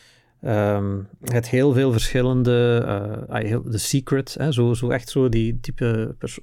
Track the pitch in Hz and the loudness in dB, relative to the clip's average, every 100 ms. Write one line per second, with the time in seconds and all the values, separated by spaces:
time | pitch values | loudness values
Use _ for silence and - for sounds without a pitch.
0 | _ _ _ _ - 107 104 104 101 98 | _ _ _ _ -2 0 2 0 -2 -4
1 | 98 - - 120 117 127 143 127 135 113 | -8 -12 -4 -2 0 2 4 4 4 2
2 | - 131 123 127 123 120 120 117 117 101 | 0 0 2 2 4 4 4 2 0 -2
3 | 104 107 - 120 110 117 120 110 - 139 | -4 -8 -6 -6 -2 -2 -2 -4 -2 -2
4 | - 135 131 - 147 120 120 117 123 123 | 0 -2 -2 -4 -2 2 2 0 -2 -2
5 | - 139 131 117 113 117 - - 120 113 | -2 0 2 2 0 -2 -6 -2 0 0
6 | 110 - 123 - | -2 -6 -10 -12